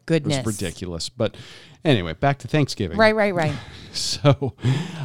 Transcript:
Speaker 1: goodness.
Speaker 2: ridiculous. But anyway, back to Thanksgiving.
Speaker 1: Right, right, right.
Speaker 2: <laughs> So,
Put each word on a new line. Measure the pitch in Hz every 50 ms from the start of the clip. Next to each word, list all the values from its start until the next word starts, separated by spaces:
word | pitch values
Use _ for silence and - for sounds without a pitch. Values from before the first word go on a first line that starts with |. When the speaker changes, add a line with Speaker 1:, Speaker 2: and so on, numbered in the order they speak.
| _
Speaker 1:
goodness. | - 165 160 143 151 143 135 123
Speaker 2:
ridiculous. | 113 107 - 98 85 - - 92 90 85 82 - -
But | - - - - - - - - - - - - - - -
anyway, | 170 131 107 87 82 80
back | - - 139 139 -
to | - 117
Thanksgiving. | - 151 139 - - - 104 85 - 208
Speaker 1:
Right, | 220 214 214
right, | 220 202 208 185
right. | 175 160 151 147 123 - - -
Speaker 2:
<laughs> | - - - -
So, | - - - - - - 147 135 - 143 120 - - - 123 131 135 165 165 170 160 139